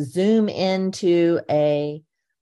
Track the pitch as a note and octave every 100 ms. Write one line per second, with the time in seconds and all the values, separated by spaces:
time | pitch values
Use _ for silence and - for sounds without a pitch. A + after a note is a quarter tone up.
0 | C#3 F3 G3 A3+ G#3 - F#3 F#3+ F#3+ -
1 | F#3 E3+ E3+ E3+ - D3+ D3+ D3 D3 D3+
2 | - _ _ _